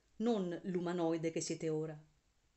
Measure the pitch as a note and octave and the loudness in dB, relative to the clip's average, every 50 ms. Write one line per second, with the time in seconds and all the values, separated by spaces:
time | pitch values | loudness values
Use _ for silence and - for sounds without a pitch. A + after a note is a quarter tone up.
0 | _ _ _ - G#3+ A#3+ A3+ G3+ F#3 F3 E3+ - - G3 F3 F3+ F3+ F#3+ F3+ F3+ | _ _ _ 0 2 2 2 2 2 -2 -4 -4 -4 -2 -2 0 0 0 0 2
1 | E3 D#3+ E3+ E3 E3 D#3+ D#3+ E3 D3+ - D#3+ D#3+ E3 D#3+ D#3 D#3 D#3 D#3+ D3+ D3+ | 2 2 2 2 0 0 -2 -2 -2 -2 -4 -2 0 0 0 0 -2 -4 -6 -10
2 | - _ _ _ _ _ _ _ _ _ _ | -16 _ _ _ _ _ _ _ _ _ _